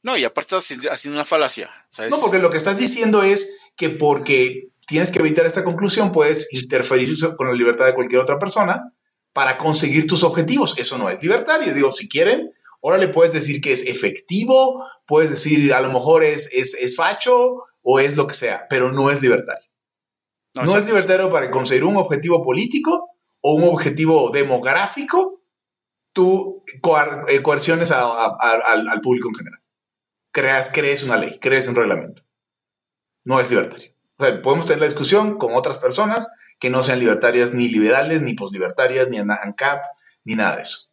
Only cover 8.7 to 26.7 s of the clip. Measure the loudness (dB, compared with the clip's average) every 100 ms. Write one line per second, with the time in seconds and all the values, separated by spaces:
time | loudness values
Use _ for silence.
8.7 | -2 -6 _ _ _ _ -2 -2 0 0
9.7 | 0 2 0 0 2 2 2 0 0 0
10.7 | -2 -6 -4 -6 -4 -2 -2 0 0 0
11.7 | 0 0 0 -6 0 2 2 -4 _ _
12.7 | _ 0 2 2 4 2 2 -4 -6 -2
13.7 | 0 0 -2 -4 -6 _ -4 2 4 4
14.7 | 0 -12 -20 _ 2 2 0 0 2 4
15.7 | 2 2 -2 2 4 4 0 -2 0 -2
16.7 | -2 -2 -2 -2 -2 0 2 2 -2 -14
17.7 | _ 0 2 2 0 -2 -2 -2 -6 -4
18.7 | -2 0 0 0 2 2 2 0 -12 _
19.7 | _ _ _ _ _ _ _ _ -4 0
20.7 | 2 2 0 2 2 2 0 -2 -2 0
21.7 | 2 2 0 0 -2 2 0 2 -2 -2
22.7 | -2 0 -2 -4 _ _ _ 2 4 4
23.7 | 2 -2 0 4 4 4 0 0 0 0
24.7 | 0 -2 -6 -2 0 0 -6 _ _ _
25.7 | _ _ _ _ 0 2 2 -2 -12 -18